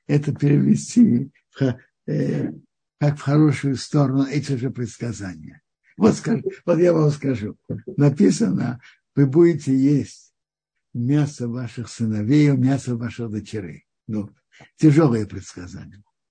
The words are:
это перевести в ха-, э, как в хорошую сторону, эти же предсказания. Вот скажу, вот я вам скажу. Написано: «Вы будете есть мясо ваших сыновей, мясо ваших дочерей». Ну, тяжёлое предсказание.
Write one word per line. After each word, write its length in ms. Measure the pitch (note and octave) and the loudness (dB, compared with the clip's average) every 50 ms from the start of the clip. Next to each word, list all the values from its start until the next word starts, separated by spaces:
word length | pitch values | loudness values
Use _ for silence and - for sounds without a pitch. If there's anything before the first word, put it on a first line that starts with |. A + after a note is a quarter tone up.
| _ | _
это 280 | - C#3+ D3 D3 D3 C3 | 0 0 0 0 -2 -2
перевести 960 | - D3 C#3+ C#3+ C#3+ C3+ C#3 C#3+ C#3+ - - - A#3+ A#3+ - A#2+ B2 C#3 C#3+ - _ _ _ | 0 2 2 2 4 4 4 2 2 0 0 4 4 6 6 4 0 -2 -6 -12 _ _ _
в 40 | _ | _
ха-, 240 | - C#3 C3 A#2+ - _ _ _ _ _ | -2 -2 -2 -2 -4 _ _ _ _ _
э, 460 | - D3+ D3+ C#3 C#3+ D#3 C#3+ - - - - - _ _ _ _ _ _ _ | -6 -4 -4 -2 -4 -4 -4 -6 -6 -8 -12 -20 _ _ _ _ _ _ _
как 180 | D3 D3 D3 | 0 0 0
в 40 | - | -2
хорошую 560 | - C#3 D3 D3+ D#3 D3+ C3 - - C#3 C3 | -2 0 2 4 4 4 2 0 -2 -4 -4
сторону, 460 | - - - - D3 C#3+ C3 C3 C#3 C#3 | -4 -6 -2 0 0 2 2 0 0 -2
эти 320 | C3+ C#3+ D3+ - - C#3 | -2 -2 -4 -4 -4 -4
же 140 | A#2 B2 C3 | -4 -4 -6
предсказания. 920 | G#2 B2 B2 G#2+ - - A#2+ A#2+ G2+ G2 G2+ F#2 F2 D#2 D#2 - - - _ _ _ _ _ _ _ | -6 -6 -8 -8 -8 -10 -10 -10 -8 -10 -12 -12 -14 -14 -18 -20 -20 -20 _ _ _ _ _ _ _
Вот 200 | - G2 A2 D3+ | 0 2 2 2
скажу, 280 | D3+ - - A3+ B2+ - F#4+ - - _ | 0 -2 -4 -4 -2 -4 -6 -10 -6 _
вот 140 | F3 E3+ D#3+ | -2 0 2
я 120 | F3+ F3 | 4 4
вам 200 | E3 D#3+ D#3 D3 | 4 4 2 2
скажу. 460 | D3 - - C3+ B2+ G2+ G#2 G#2+ - - _ - A2+ A2 - - - | 0 -2 -4 -4 -4 -4 -6 -10 -10 -12 _ -12 -12 -12 -12 -8 -2
Написано: 840 | - C#3+ C#3+ D3 - G3+ - - - A#3 F#3 - - - - B2 - - - _ _ _ _ _ | 2 2 2 4 4 4 4 4 2 0 0 0 -2 -4 -4 -6 -10 -14 -20 _ _ _ _ _
«Вы 100 | C#3 C#3+ | 0 0
будете 460 | C3+ B2+ E3+ F3 E3+ D#3+ D3 - C#3 C3+ | 4 4 4 4 4 4 0 -2 0 0
есть 560 | C3 C3+ C#3+ D3 C3+ G#2+ - - - _ _ _ _ _ _ _ _ _ _ _ _ _ _ - | 2 2 2 2 0 -2 -4 -12 -20 _ _ _ _ _ _ _ _ _ _ _ _ _ _ -8
мясо 540 | A#2+ A#2+ B2+ D3 D3+ D3 D3 - - B2 | -4 -2 0 2 0 0 -2 -4 -8 -8
ваших 400 | A#2+ A#2 B2+ B2 A2 - B2+ A2+ | -8 -6 -8 -10 -10 -10 -12 -12
сыновей, 640 | - - - A#2 A2 G#2+ G#2 G#2 A2 C#3+ D3+ D3 C#3+ C#3 | -12 -8 -6 -4 -4 -2 -2 0 2 4 4 4 4 4
мясо 400 | B2+ B2 B2+ C#3 B2+ - B2+ A#2+ | 2 2 2 0 0 -2 -6 -6
ваших 340 | A2+ A#2+ A#2 - - A#2 A2 | -6 -6 -8 -8 -10 -10 -8
дочерей». 540 | G#2 G#2+ G2 - - G#2+ F#2 E2 - - _ _ _ _ _ | -8 -10 -10 -10 -10 -10 -10 -10 -14 -18 _ _ _ _ _
Ну, 220 | - G#2+ G#2+ G#2 - _ _ _ _ _ - - _ _ | -8 -6 -6 -6 -8 _ _ _ _ _ -20 -20 _ _
тяжёлое 500 | - D#3 D#3 C#3 E3 E3 C3+ A#2 A2 G#2 | 2 4 4 6 6 4 4 2 0 -2
предсказание. 800 | - F#2 F#2+ F#2 - - F2+ F2+ F2 F2 D2+ C#2+ - - G#2 _ _ _ _ _ _ | -6 -10 -12 -14 -14 -16 -16 -16 -14 -16 -16 -18 -18 -20 -20 _ _ _ _ _ _